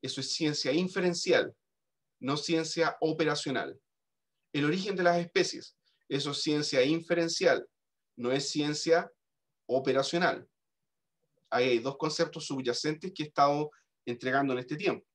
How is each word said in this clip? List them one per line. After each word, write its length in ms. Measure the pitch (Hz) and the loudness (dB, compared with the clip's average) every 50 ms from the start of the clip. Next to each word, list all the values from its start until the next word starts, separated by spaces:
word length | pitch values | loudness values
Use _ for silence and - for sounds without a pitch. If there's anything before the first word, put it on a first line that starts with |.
Eso 200 | - - - - | -8 -8 -8 -6
es 100 | 135 - | -6 -6
ciencia 400 | - - 165 151 151 - - 135 | -4 -2 -2 -2 -2 0 -2 0
inferencial, 800 | 135 160 185 180 - 202 180 180 175 175 - 185 165 123 - - - _ _ _ _ _ _ _ _ _ _ _ _ _ | 0 0 0 0 -2 0 0 0 0 0 0 4 4 4 4 2 -4 _ _ _ _ _ _ _ _ _ _ _ _ _
no 160 | 120 127 143 | -4 -4 -4
ciencia 600 | 147 - - 170 160 160 160 - 170 160 156 - - | -4 -2 -2 0 0 0 -2 -2 0 0 0 0 0
operacional. 800 | - 160 156 156 165 151 147 151 - 156 131 117 85 - - - _ _ _ _ _ _ _ _ _ _ _ _ _ _ _ | -2 -2 0 2 0 0 0 -2 -2 -4 -2 -2 -4 -6 -10 -16 _ _ _ _ _ _ _ _ _ _ _ _ _ _ _
El 120 | 147 143 | 0 2
origen 300 | 147 160 190 190 208 190 | 2 2 0 0 -2 -2
de 80 | 185 180 | 2 4
las 160 | 175 175 175 | 4 4 4
especies. 560 | 175 170 _ 190 170 - - - - - _ _ _ _ _ _ _ _ | 0 0 _ 2 2 2 -2 -10 -12 -16 _ _ _ _ _ _ _ _
Eso 240 | - 139 - 147 | -4 -2 -2 -2
es 100 | 143 - | -4 -4
ciencia 420 | - 156 151 147 147 - - 135 127 | -2 0 0 0 0 0 2 4 4
inferencial, 840 | 139 160 165 160 - 175 170 165 165 170 - 190 165 131 - - - _ _ _ _ _ _ _ _ _ | 4 2 0 0 -2 0 0 0 -2 -2 2 4 4 4 2 0 -8 _ _ _ _ _ _ _ _ _
no 160 | - 120 120 | -6 -2 0
es 180 | 131 143 139 - | 0 0 -2 -2
ciencia 640 | - 151 147 151 151 147 - 165 160 175 180 - _ _ _ _ _ _ _ _ _ _ _ - | -2 -2 -2 -2 -2 -4 2 4 4 4 2 -2 _ _ _ _ _ _ _ _ _ _ _ -2
operacional. 800 | 120 131 127 127 127 135 135 - - 170 180 151 117 - - _ _ _ _ _ _ _ _ _ _ _ _ _ _ _ _ _ _ _ _ _ | -2 0 2 2 2 2 2 2 0 2 2 2 0 -2 -8 _ _ _ _ _ _ _ _ _ _ _ _ _ _ _ _ _ _ _ _ _
Ahí 180 | - 120 127 131 | 0 0 2 4
hay 100 | 123 117 | 2 2
dos 180 | 113 135 135 - | 0 -2 -4 -2
conceptos 500 | 160 160 156 - 165 160 - 170 151 - | -4 -4 0 0 -2 -2 -2 -10 -8 -6
subyacentes 640 | 143 135 127 123 123 - - 151 156 151 - 185 185 | -6 -4 -2 -2 -2 -2 -2 -4 -4 -4 -8 -12 -8
que 100 | - 151 | -8 -8
he 20 | 151 | -6
estado 420 | _ - 143 143 147 147 151 151 _ _ _ _ _ _ _ | _ 4 4 4 4 2 -2 -4 _ _ _ _ _ _ _
entregando 480 | - 120 120 - 127 127 139 139 135 127 | -8 -8 -6 -4 -2 0 0 0 0 0
en 60 | 123 | -2
este 160 | 127 - 151 | -4 -6 -8
tiempo. 300 | 151 143 185 123 - _ _ _ | -2 -2 -2 -2 -2 _ _ _